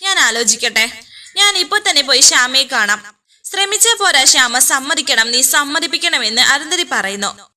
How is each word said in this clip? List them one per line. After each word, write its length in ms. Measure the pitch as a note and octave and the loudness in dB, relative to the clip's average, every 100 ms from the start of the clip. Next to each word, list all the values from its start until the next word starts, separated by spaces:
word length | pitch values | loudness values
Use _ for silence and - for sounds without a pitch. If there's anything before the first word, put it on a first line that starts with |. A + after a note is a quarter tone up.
ഞാൻ 160 | F#4+ F#4 | -4 0
ആലോചിക്കട്ടെ. 840 | B3+ A3+ A#3 A#3 A#3+ A3 A3+ A3 - - - F#4 | 2 0 -2 -2 -2 0 -2 -4 -20 -20 -8 0
ഞാൻ 220 | G4+ F#4+ | 2 2
ഇപ്പൊ 200 | F4 G#4 | 0 0
തന്നെ 240 | G4+ D#4 | 0 0
പോയി 180 | C4+ C4 | 2 2
ശ്യാമയെ 420 | C4+ D4+ B3 C4+ | 4 4 2 0
കാണാം." 540 | C4 C4 G#3 G#3 G#3 - _ _ - | 0 0 0 -2 -6 -20 _ _ -8
"ശ്രമിച്ചാ 460 | G4 G4 G#4 A4 A#4 | -4 -2 0 0 2
പോരാ, 240 | G4 D4 | 2 2
ശ്യാമ 340 | C4 D4 B3+ A#3+ | 2 2 2 2
സമ്മതിക്കണം, 720 | B3+ C#4+ C4+ D#4+ D4+ A#3+ A3+ | 0 0 -2 -4 0 0 0
നീ 120 | B3 | 0
സമ്മതിപ്പിക്കണമെന്ന്" 1000 | B3+ D4+ C#4+ D#4 E4 E4 E4+ D4+ A3 A3+ | 0 0 0 -2 -4 -4 -2 -2 -2 0
അരുന്ധതി 440 | A#3+ C#4 D4+ F4+ C4 | 2 0 -2 -4 -2
പറയുന്നു. 580 | B3 F#3+ G3+ G3+ - G3 | -4 -4 -4 -8 -8 -18